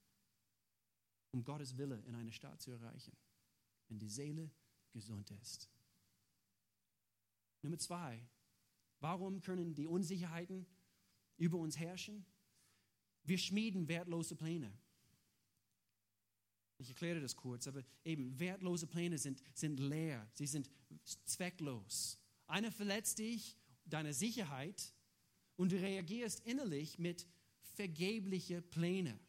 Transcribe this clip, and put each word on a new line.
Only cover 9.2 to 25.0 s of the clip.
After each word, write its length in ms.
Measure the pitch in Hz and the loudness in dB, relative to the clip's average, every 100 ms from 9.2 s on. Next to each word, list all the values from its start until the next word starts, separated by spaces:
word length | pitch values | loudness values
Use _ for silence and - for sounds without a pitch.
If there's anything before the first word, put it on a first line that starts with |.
| 190 190 | 0 -2
können 340 | 175 180 170 | 0 0 2
die 140 | 147 156 | 0 2
Unsicherheiten 800 | 175 170 185 170 165 175 190 180 - _ _ _ _ _ - | 4 4 2 0 -2 -4 -6 -8 -14 _ _ _ _ _ 4
über 200 | 170 175 | 4 6
uns 200 | 160 151 | 2 0
herrschen? 480 | 165 185 - 208 185 _ _ _ _ _ _ _ _ _ | -2 -4 -6 -8 -12 _ _ _ _ _ _ _ _ _
Wir 140 | - 180 | 2 2
schmieden 500 | 185 202 220 190 156 | 4 4 4 2 2
wertlose 480 | 170 175 170 160 147 | 2 2 0 0 -2
Pläne. 380 | 160 170 113 107 - _ _ _ _ _ _ _ _ _ _ _ _ _ _ _ _ _ _ - | 0 0 0 -6 -18 _ _ _ _ _ _ _ _ _ _ _ _ _ _ _ _ _ _ -14
Ich 120 | 123 | -14
erkläre 300 | 131 170 170 | -4 0 0
das 160 | 131 - | 0 -4
kurz, 320 | 127 123 131 | -4 -4 -4
aber 160 | 135 127 - | -6 -10 -8
eben 360 | 165 160 127 131 | -2 0 0 0
wertlose 480 | 180 190 185 175 160 | -2 0 2 2 2
Pläne 300 | 170 175 156 | 2 2 2
sind, 240 | 143 131 - | 0 -2 -6
sind 260 | - 156 139 | -2 0 2
leer, 480 | 139 151 160 127 107 | 2 2 0 -2 -6
sie 140 | - 143 | -4 0
sind 220 | 147 127 - - - - - - | 0 -2 -8 -18 -16 -10 -6 -2
zwecklos. 920 | - 180 180 147 120 101 - - - - _ - | 0 0 0 -2 -2 -2 -2 -2 -4 -12 _ 0
Einer 240 | 165 226 | 2 2
verletzt 480 | - 208 202 208 - | 2 2 2 2 0
dich, 380 | 220 233 - - - - - | 0 -2 -4 -10 -20 -20 -2
deine 280 | 151 151 | 0 0
Sicherheit, 800 | 139 220 233 170 135 151 208 - - | 2 2 2 0 -2 -4 -4 -8 -12